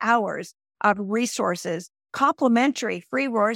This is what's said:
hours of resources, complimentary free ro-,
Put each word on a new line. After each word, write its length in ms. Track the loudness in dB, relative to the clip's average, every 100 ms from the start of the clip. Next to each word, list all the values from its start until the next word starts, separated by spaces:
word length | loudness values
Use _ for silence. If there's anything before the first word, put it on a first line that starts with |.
hours 540 | 0 2 0 -6 -10 -18 _ _
of 140 | 0 0
resources, 920 | -2 -2 -2 -2 -2 -2 -4 -6 -8 _ _
complimentary 880 | 0 0 2 2 4 2 0 -4 -6
free 280 | -6 -4 -2
ro-, 240 | 0 0